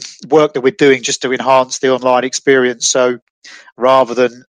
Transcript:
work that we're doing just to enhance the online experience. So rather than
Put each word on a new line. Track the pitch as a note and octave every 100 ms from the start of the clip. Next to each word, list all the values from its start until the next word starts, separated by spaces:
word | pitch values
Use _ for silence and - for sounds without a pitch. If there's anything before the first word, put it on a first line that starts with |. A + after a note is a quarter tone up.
| - - B2+
work | D#3 D3+
that | C3+
we're | B2+
doing | A2+ C#3+ C3
just | A#2 -
to | B2+
enhance | B2+ B2 C3 B2+ -
the | C3
online | B2+ B2+ B2
experience. | B2+ - C#3+ C3+ B2 A#2 -
So | C3 B2+ A#2+ _ _ - - - -
rather | B2+ C3 A#2
than | A#2+ B2 B2 _